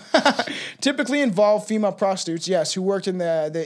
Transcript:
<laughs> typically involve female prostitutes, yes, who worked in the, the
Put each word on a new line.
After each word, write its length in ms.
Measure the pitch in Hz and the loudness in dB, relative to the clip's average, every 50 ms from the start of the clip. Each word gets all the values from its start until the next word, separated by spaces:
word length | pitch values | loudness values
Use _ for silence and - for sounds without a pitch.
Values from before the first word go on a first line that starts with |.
| - - - | -2 0 2
<laughs> 680 | 311 - 294 - - - - 277 - - - - - | 4 4 4 2 2 -2 -6 -6 -10 -10 -12 -10 -4
typically 400 | - 269 277 262 233 226 277 285 | -2 0 0 0 0 0 0 0
involve 440 | 285 247 175 190 208 208 214 208 208 | 2 2 2 4 4 4 4 2 0
female 280 | - 220 214 208 196 185 | -2 0 0 0 0 0
prostitutes, 560 | - 214 190 190 180 - 170 165 165 160 175 | 0 0 0 0 0 -4 -6 -6 -6 -4 -2
yes, 240 | 185 175 156 151 - | 0 0 0 0 -2
who 80 | 190 | -2
worked 260 | 185 196 196 190 - 202 | -2 0 0 -2 -2 -2
in 100 | 185 180 | -4 -2
the, 300 | 175 170 165 160 151 156 156 | -2 -2 0 0 -2 -2 -4
the 120 | 165 160 | -6 -6